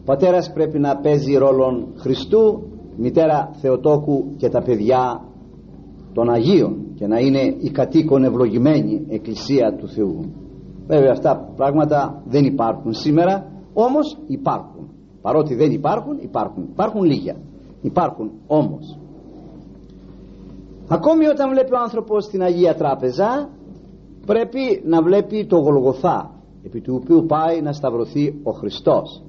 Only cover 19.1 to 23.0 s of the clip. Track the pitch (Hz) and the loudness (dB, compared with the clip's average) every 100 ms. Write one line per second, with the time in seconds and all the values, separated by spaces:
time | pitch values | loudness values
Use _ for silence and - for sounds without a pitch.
19.1 | - - - - - - - - - - | -20 -20 -20 -20 -20 -20 -20 -20 -20 -20
20.1 | - - - - - - - - 170 294 | -20 -20 -20 -20 -20 -20 -20 -4 0 2
21.1 | 320 302 277 269 262 262 254 233 226 - | 4 4 2 0 0 2 0 -2 -4 -2
22.1 | 208 208 196 180 175 175 160 147 135 | -2 -2 -2 0 4 2 2 0 0